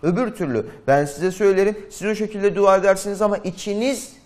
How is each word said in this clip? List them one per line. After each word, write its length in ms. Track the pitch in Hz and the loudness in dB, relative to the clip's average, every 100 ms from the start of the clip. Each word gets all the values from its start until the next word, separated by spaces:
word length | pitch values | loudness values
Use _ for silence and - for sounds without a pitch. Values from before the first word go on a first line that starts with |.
Öbür 320 | 151 180 247 - | 0 0 -2 -4
türlü 320 | 165 113 - - - | -2 -2 -4 -8 2
ben 180 | 143 143 | 2 2
size 260 | 147 180 | -2 -4
söylerim, 460 | 180 202 190 196 208 - | 2 2 4 2 -2 -12
siz 180 | - 196 | -6 -4
o 80 | 208 | -4
şekilde 400 | 214 208 202 185 | -4 0 -2 4
dua 220 | 202 190 | 4 6
edersiniz 440 | 196 190 208 196 | 4 2 -2 -2
ama 160 | 208 202 | 0 0
içiniz 760 | - 170 - 202 247 247 - - | -4 -8 -6 -2 -2 -4 -8 -20